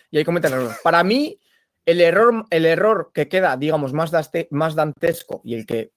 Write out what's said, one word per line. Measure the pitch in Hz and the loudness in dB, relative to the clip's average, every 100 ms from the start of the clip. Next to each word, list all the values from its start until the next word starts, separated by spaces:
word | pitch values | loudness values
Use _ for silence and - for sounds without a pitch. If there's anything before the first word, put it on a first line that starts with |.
| _ | _
y | 151 | -2
ahí | |
comete | 156 170 156 | 0 0 0
el | |
error. | 131 120 113 | 0 -4 -2
Para | 165 170 | 2 2
mí, | 180 254 294 - _ _ _ _ - | 2 0 -2 -8 _ _ _ _ 0
el | 175 | 4
error, | 170 185 233 226 220 | 4 4 4 2 0
el | 165 160 | 0 2
error | 165 208 202 - - | 2 2 0 -4 -6
que | 143 | -2
queda, | 185 180 131 | 0 0 0
digamos, | 151 156 135 | -2 -2 -2
más | 147 160 | -4 -2
daste-, | 165 151 170 - | -2 -2 -6 -4
más | 143 160 156 | -4 -2 -2
dantesco | 151 - 170 165 - - | -4 -2 -4 -4 -8 -12
y | 117 117 | -10 -10
el | 107 | -6
que | 113 - | -6 -8